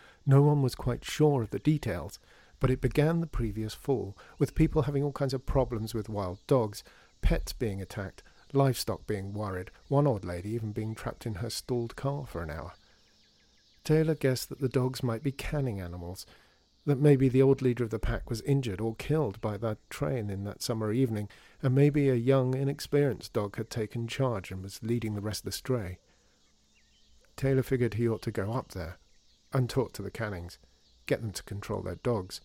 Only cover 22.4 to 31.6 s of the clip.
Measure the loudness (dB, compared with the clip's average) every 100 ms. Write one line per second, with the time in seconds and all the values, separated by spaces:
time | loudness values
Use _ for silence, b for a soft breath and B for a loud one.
22.4 | 4 2 0 -2 0 2 2 0 -4 -4
23.4 | -2 -4 -6 -4 -4 -4 -4 0 0 -2
24.4 | -6 -10 -10 -8 -2 -2 0 -2 -4 -6
25.4 | -6 -8 -2 -2 -2 -10 b b b b
26.4 | b _ _ _ _ _ _ _ _ -4
27.4 | 2 2 2 0 0 2 0 0 -4 -4
28.4 | -2 -4 -6 -8 -10 -12 _ _ _ _
29.4 | _ 0 0 0 -2 -4 -10 -6 -6 -6
30.4 | -10 -14 b b b _ -4 -2 -2 -8
31.4 | -8 -8